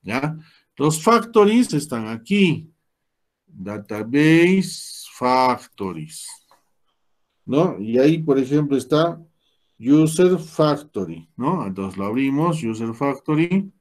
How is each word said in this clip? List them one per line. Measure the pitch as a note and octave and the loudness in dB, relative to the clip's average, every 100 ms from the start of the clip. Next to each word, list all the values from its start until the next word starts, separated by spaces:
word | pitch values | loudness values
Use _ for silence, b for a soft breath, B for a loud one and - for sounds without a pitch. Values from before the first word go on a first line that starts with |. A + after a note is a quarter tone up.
Ya. | F#2 A#2+ D3 D#3+ B B B - | -6 -4 -4 -8 B B B -2
Los | D3 D#3 | -2 0
factories | - A#3 A#3 G#3+ G#3 A3+ B3 | 2 2 4 4 6 4 2
están | D3 - A#2+ A2 | -2 -4 -8 -6
aquí. | A2+ - G3+ F#3 - - _ _ _ _ _ _ _ _ | -10 -2 2 2 2 -8 _ _ _ _ _ _ _ _
Database | G2+ F#2+ G#2 G2+ G#2+ A2 C#3 D#3 E3 F3 F#3+ F#3+ - - - - | -16 -12 -12 -10 -10 -2 2 4 4 4 2 0 -8 -16 -18 -20
factories. | - - B2+ C3 B3+ - _ - F2 D#3 - - - _ _ _ _ _ _ _ _ _ _ - | -4 0 2 2 0 -8 _ -10 -10 -14 -16 -18 -20 _ _ _ _ _ _ _ _ _ _ -4
¿No? | C3+ F3+ F#2+ | 0 0 -2
Y | G#2+ A#2+ | -2 2
ahí, | C#3+ E3 | 4 2
por | D#3+ C3+ | 0 0
ejemplo, | C3 D3 D3 C#3 | 2 -2 0 -2
está | B2+ D3+ E3 E3 - _ _ _ _ _ | 0 0 0 -4 -18 _ _ _ _ _
user | A#2 D3+ D#3 D#3+ F3+ F#3 | 2 4 4 4 2 2
factory, | - - D3+ D3 - G#2 F2+ D#2+ D#2+ - | -4 0 0 0 -6 -8 -8 -10 -18 -6
¿no? | C3 F3+ G2+ | -4 -4 -6
Entonces | F#2+ G2 F#2 | -8 -8 -6
lo | G2+ | -4
abrimos, | A#2+ C3+ C#3 E3+ E3 | -2 -2 0 -2 -2
user | A2+ A2 A2+ | -6 -6 -8
factory. | A2+ C#3 C3+ - D3+ E3+ F#3+ G3 _ | -4 -4 -4 -4 -2 0 -2 -4 _